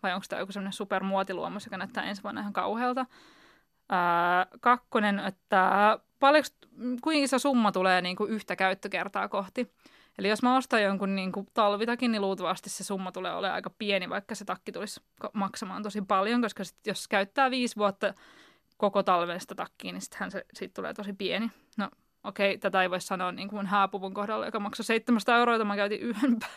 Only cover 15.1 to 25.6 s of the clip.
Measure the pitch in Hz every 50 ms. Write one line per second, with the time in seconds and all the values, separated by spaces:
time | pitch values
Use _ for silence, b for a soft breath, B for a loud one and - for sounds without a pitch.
15.1 | _ - - - - 214 196 190 - - 226 185 185 202 208 208 190 214 190 -
16.1 | 208 190 196 220 240 247 240 202 - - 190 - - _ - 208 190 - - -
17.1 | 220 196 196 196 - 285 269 254 254 262 247 226 - 208 208 196 196 - 214 190
18.1 | b b b b b b b b b b b b _ - 208 202 196 202 190 196
19.1 | 180 170 175 175 170 180 - - 196 - - - _ - - 180 175 190 190 -
20.1 | - - 196 185 196 185 - - - - 185 180 - - 190 151 - - 196 202
21.1 | 196 196 196 175 170 196 226 226 b b b b _ 214 196 - - _ _ _
22.1 | _ _ - 202 196 - 196 196 - - - 190 185 190 185 180 180 180 - -
23.1 | 196 180 185 180 180 - 190 202 214 202 196 180 202 202 196 190 - 190 190 190
24.1 | 190 208 208 214 214 220 - - - 214 202 208 - - 214 - 226 220 - -
25.1 | 240 208 - 254 233 240 240 240 233 226